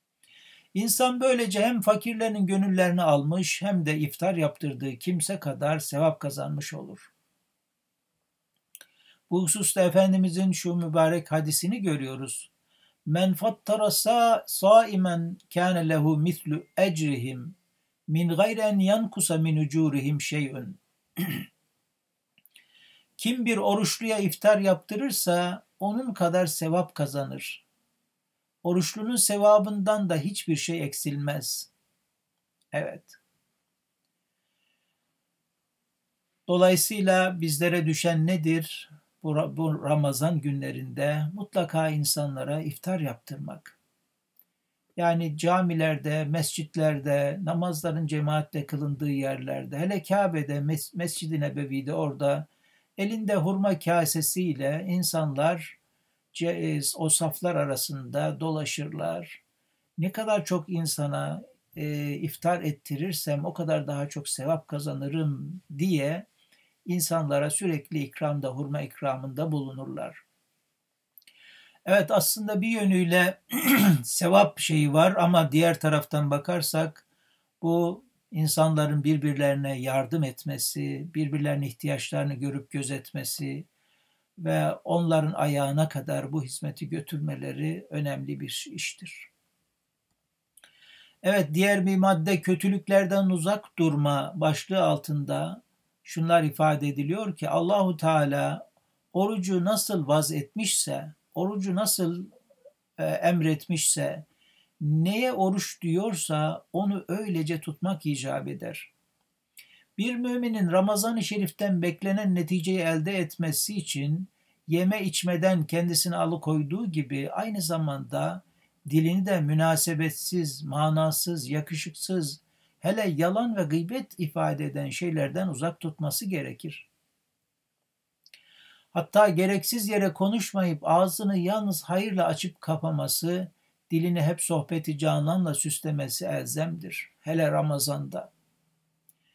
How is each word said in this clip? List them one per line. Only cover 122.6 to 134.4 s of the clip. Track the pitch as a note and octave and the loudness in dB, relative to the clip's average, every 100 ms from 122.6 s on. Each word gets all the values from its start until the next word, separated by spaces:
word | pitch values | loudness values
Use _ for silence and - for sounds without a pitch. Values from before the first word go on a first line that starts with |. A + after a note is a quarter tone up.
| _ _ F3 | _ _ -2
hele | A3 G3 D3 | 0 -2 0
yalan | F3 G#3 A#3+ G3+ | 0 0 -2 -2
ve | |
gıybet | D3+ E3 E3+ C4 - - | 0 -2 -2 -8 -10 -6
ifade | D#3 E3 D#3 C#3+ D3 | -6 -2 -2 -2 -4
eden | C#3+ C#3 | -6 -6
şeylerden | - F3 D#3 C#3 D#3+ F#3+ | -4 -2 -2 -2 -2 -4
uzak | B2+ E3 - | -2 -6 -4
tutması | D#3+ D#3 D3 - G3+ | -10 -6 -4 -4 -4
gerekir. | D#3+ C3 A#2 D#3+ - - _ _ _ _ _ _ _ _ _ _ _ _ _ _ - _ _ - - _ | -6 -6 -10 -12 -14 -20 _ _ _ _ _ _ _ _ _ _ _ _ _ _ -20 _ _ -20 -20 _
Hatta | F3 D#3 G#3 G#3 | -6 2 6 6
gereksiz | E3 F#3+ G3 - A#3+ G3+ | 6 2 2 -2 -4 0
yere | G#3 F#3+ | 0 0
konuşmayıp | D3+ F#3+ A3+ - G3 F3+ D3+ | 2 0 0 -2 -2 0 0
ağzını | D#3 E3+ F#3 G3 G3+ F#3+ | 2 4 4 0 0 0
yalnız | F3 G#3+ G3+ D#3 | 0 0 -2 -4
hayırla | - F#3 G#3+ F#3 E3 | -2 -2 0 0 0
açıp | D3+ F3+ - | 0 -6 -8
kapaması, | - D#3 D#3+ D3 C#3 - E3 F3+ F3+ _ _ _ - | -4 -4 -2 -2 -2 -2 -2 -2 -6 _ _ _ -2
dilini | E3 F3 F3 | 0 2 2
hep | D3+ E3+ | 2 0